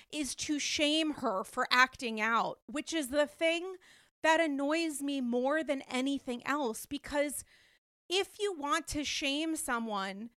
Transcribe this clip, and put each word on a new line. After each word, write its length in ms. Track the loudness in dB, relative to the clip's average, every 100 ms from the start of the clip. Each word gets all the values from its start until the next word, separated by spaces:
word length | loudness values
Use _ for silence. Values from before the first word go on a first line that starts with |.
| -10
is 240 | -6 -4
to 240 | -4 -2 -2
shame 540 | 0 2 4 4 2 0
her 280 | -2 -2
for 240 | -2 -2 2
acting 480 | 6 4 2 -6 -2
out, 360 | 2 2 2 -2 -8
which 280 | -6 -4
is 140 | -2 0
the 180 | 2 2
thing 480 | 2 2 2 -2 -10 -16 -20 _ _
that 180 | 4 4
annoys 640 | 4 0 0 2 0 -2
me 180 | -2 -2
more 420 | 0 0 2 0
than 200 | 0 -2 -2
anything 500 | -2 0 -2 -4 -6 -2
else. 400 | -2 -2 -4 -8
Because 580 | -10 -4 0 0 -2 -12 -20 _ _ _ _ -2
if 300 | -2 -2 -2
you 180 | -4 -2
want 280 | -2 -2 -2
to 160 | -4
shame 520 | -4 -2 0 0 0 -2
someone 760 | -2 -2 -2 -4 -4 -6 -12